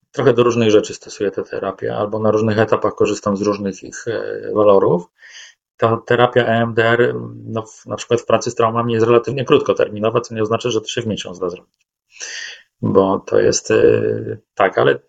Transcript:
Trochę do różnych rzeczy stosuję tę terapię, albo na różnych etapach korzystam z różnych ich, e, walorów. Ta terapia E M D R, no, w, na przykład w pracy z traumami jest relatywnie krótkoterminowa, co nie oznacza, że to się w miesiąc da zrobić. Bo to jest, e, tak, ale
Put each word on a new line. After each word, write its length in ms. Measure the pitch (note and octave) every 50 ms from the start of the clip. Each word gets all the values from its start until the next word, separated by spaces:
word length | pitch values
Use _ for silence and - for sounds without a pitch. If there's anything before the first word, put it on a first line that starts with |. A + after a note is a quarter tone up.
| _ _
Trochę 220 | - - B2+ C3+ A#2+
do 100 | A2+ B2
różnych 280 | A#2+ A2+ A#2+ A#2 A2
rzeczy 220 | G#2 G#2 G2+ - F#2
stosuję 380 | - - - - - G#2 G2
tę 120 | F#2+ - F#2+
terapię, 520 | - - - G2 G2 F#2+ - A2+ A#2 A#2
albo 240 | A2+ G#2+ G#2 G#2+ G#2+
na 120 | A2 G#2+
różnych 280 | G#2+ G#2+ A2 A2 G#2 G#2+
etapach 360 | A2 G2 - - - G#2 -
korzystam 420 | - G#2+ G2+ G#2 - - G#2 G2+ F#2+
z 40 |
różnych 420 | G2+ G#2 G#2 G2 G2+ G2 F#2 - -
ich, 220 | - - - - A#2
e, 460 | A2 G#2 G#2 G#2 G#2 G#2 G#2 G#2+ G#2
walorów. 580 | G#2+ G#2 G#2 G2+ G2 G2+ A2 D#3 F3 F3 _ _ _ _ - - - - - _ _ _ _ _ -
Ta 200 | A#2+ A2+ A2+ A2+ -
terapia 360 | - A#2+ A#2+ B2 B2 - B2
E 60 | A#2+ A#2
M 260 | A2+ A#2 A#2 A#2 A2+
D 100 | A2+ A2+
R, 320 | A#2 A#2 A#2 A#2+ B2 B2 A#2+ A#2 A#2 A#2 A2+ A2+
no, 200 | A2+ A2 A2+ A2
w, 200 | - - - -
na 100 | A#2 A2+
przykład 260 | - - - A#2+ A2+
w 40 | -
pracy 260 | - A2+ G#2+ - B2
z 40 | A#2
traumami 380 | - A#2 A2+ A2+ A#2 A#2 A#2+ A#2
jest 120 | A2 A2
relatywnie 400 | A2+ A#2+ A#2 A#2 - B2 C#3 A#2+
krótkoterminowa, 760 | - D3+ C#3 - - F#2+ - - - G#2 G#2 G#2 A2+ A2+ A#2+
co 140 | A#2+ - A#2
nie 60 | A2
oznacza, 280 | G#2+ G#2 A2+ A2 - B2
że 120 | A2+ A2
to 60 | G#2+ -
się 140 | - B2
w 60 | G#2+ A2
miesiąc 320 | G2 - - G2+ F2+ F#2
da 100 | F#2 F2+
zrobić. 380 | F2 - - _ _ _ _ _ _ _ _ _ _ - - - - - - - - - - _ _ -
Bo 380 | A#2 A2 G2+ G2 F#2+ F#2+ F#2+ G2
to 200 | - - - G#2
jest, 320 | G2+ - - - - -
e, 100 | A2 A2 G#2+ - A2 A1 - - A2 A2+ A2+ A2+ G#2+ G#2 _ _ _
tak, 220 | - G2+ F#2+ - A#2
ale 220 | B2 C#3 C#3 - _